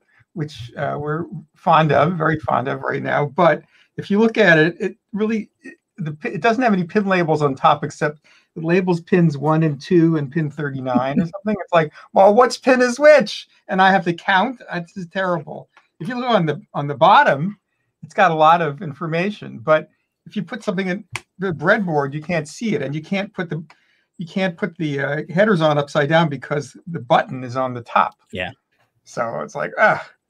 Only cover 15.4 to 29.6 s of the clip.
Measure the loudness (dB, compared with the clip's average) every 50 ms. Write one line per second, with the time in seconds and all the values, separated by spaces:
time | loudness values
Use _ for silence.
15.4 | -6 -12 -16 -16 -16 _ _ _ _ _ _ _ -10 -8 -8 -6 -2 0 2 2
16.4 | 2 0 -2 -6 -10 _ -8 -8 -6 -6 0 4 4 6 6 6 6 4 2 0
17.4 | -2 -6 -8 -10 _ _ _ _ _ _ _ _ -20 -8 0 2 2 2 4 4
18.4 | 6 6 6 4 2 -2 -4 -6 -10 -12 -10 -8 -8 -4 -4 -2 -2 -4 -6 -8
19.4 | -14 -16 -16 -8 0 0 0 0 0 -6 _ _ _ _ _ _ _ -12 -10 -10
20.4 | -8 -8 -12 -8 -6 -6 -4 -4 -4 -4 -6 -6 -8 _ -14 -14 -14 _ _ -6
21.4 | -6 -6 -4 -2 2 2 2 2 0 -2 -2 -2 -2 -2 -6 -10 -6 -4 -4 -4
22.4 | -4 -6 -10 -8 -4 -4 -2 -2 -4 -6 -8 -10 -8 -6 -6 -6 -6 -8 _ -12
23.4 | -10 -8 -8 -10 -10 -14 -20 _ _ _ _ _ _ _ _ -16 -16 -8 -4 -4
24.4 | -4 -4 -4 -6 -8 -8 -6 -6 -6 -4 -4 -4 -4 -4 -4 -6 -6 -4 0 2
25.4 | 2 4 4 4 2 2 2 2 -2 0 -2 -2 0 2 2 2 2 2 -2 -8
26.4 | -8 -6 -6 -6 -6 -8 -16 -20 _ -12 -12 -12 0 2 2 2 2 -2 -8 -12
27.4 | -10 -8 -6 -6 -6 -6 -6 -10 -12 -2 0 0 0 0 -4 _ _ _ -10 -10
28.4 | -10 -10 -12 _ _ _ _ _ _ _ _ _ _ -14 -8 -8 -8 -6 -6 -8
29.4 | -10 -10 -8 -8